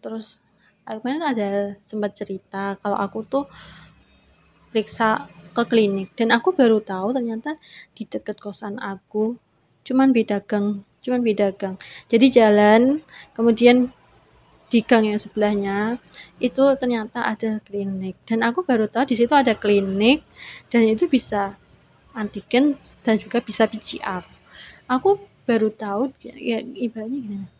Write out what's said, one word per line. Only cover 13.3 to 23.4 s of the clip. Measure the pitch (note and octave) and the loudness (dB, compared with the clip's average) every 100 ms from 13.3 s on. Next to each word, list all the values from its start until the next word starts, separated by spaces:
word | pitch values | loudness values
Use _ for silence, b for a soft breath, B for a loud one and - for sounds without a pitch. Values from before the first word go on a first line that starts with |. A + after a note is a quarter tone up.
kemudian | - A#3 A3+ A#3+ B3 B3 - _ _ _ _ _ _ _ | -2 0 4 6 6 2 -6 _ _ _ _ _ _ _
di | A#3 | 0
gang | A3 A#3 | 4 2
yang | G#3+ G#3 | 4 -2
sebelahnya | - - G#3 G#3 G3 G3 G#3+ A#3+ _ B B _ | -6 -2 0 0 -2 -2 -4 -6 _ B B _
itu | B3 B3 C4+ C4+ | -4 2 2 2
ternyata | B3 A#3 G#3+ A#3+ - | 0 -2 -4 -6 -4
ada | G#3+ A3+ G#3+ | -4 -4 -6
klinik | _ G3+ G3 F#3+ F#3+ F#3 | _ -6 -6 -6 -8 -10
dan | - A3+ A#3 | -4 -2 0
aku | A#3+ | -2
baru | F#4 B3 G#3+ | -2 0 0
tahu | A#3 C4+ | -2 -2
di | A3+ | 0
situ | A#3 | 2
ada | D4 B3 G#3+ | 4 2 0
klinik | G#3 G3+ G3 F#3+ A3 D4 _ B B B _ | 2 2 0 0 2 2 _ B B B _
dan | A#3+ A3 | 2 2
itu | A3 E4+ | 2 0
bisa | C4 - G#3 G3 G3 _ _ _ _ _ A#3+ | 0 -2 -6 -6 -8 _ _ _ _ _ -10
antigen | G#3 G#3 - A#3+ D4 C#4 _ _ | -8 -10 -2 2 2 0 _ _
dan | - A3 | -2 -2
juga | - A#3+ | 0 -6